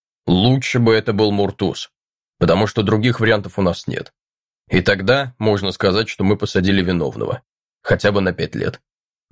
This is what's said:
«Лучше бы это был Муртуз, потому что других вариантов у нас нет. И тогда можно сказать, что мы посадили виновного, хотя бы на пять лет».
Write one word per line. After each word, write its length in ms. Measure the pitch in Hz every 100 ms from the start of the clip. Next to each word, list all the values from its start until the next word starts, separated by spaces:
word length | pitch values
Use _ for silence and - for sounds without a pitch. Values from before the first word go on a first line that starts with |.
| _ _ -
«Лучше 520 | 90 113 135 - 127
бы 140 | 113
это 180 | 110 107
был 200 | 104 107
Муртуз, 600 | 101 98 - 92 - - _ _ _ _ -
потому 300 | 85 85 107
что 160 | -
других 360 | 98 107 120 117
вариантов 380 | 110 107 98 -
у 60 |
нас 240 | 92 87 -
нет. 260 | - - _ _ _ _ _ -
И 120 | 92
тогда 520 | 90 98 95 135 135 -
можно 320 | 107 101 95
сказать, 380 | - 98 95 110
что 140 | -
мы 140 | 98 104
посадили 460 | 104 101 92 98
виновного, 580 | 90 87 71 55 55 - - _ _ _
хотя 300 | - 92 104
бы 100 | 101
на 120 | 92
пять 200 | 87 80
лет». 280 | - - - _ _ _ _ _